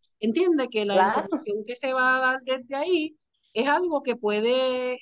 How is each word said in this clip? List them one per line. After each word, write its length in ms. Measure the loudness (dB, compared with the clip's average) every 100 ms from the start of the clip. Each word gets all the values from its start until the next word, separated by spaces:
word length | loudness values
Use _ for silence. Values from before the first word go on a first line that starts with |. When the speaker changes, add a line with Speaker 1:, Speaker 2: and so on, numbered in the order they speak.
| _ _
Speaker 1:
entiende 480 | -2 2 2 2 0
que 160 | -2
la 140 | 2 2
Speaker 2:
Claro. 20 |
Speaker 1:
información 640 | 4 2 -2 -6 -4 -6 -6
que 100 | -6
se 160 | -2
va 240 | 0 2 2
a 40 |
dar 200 | 0 -2
desde 320 | -2 -6 -4 -4
ahí 400 | 0 0 -2 -8 _ _ _
es 140 | -2 2
algo 340 | 2 2 -2
que 140 | -2 -2
puede, 800 | 0 0 2 2 0 -2 -4 -4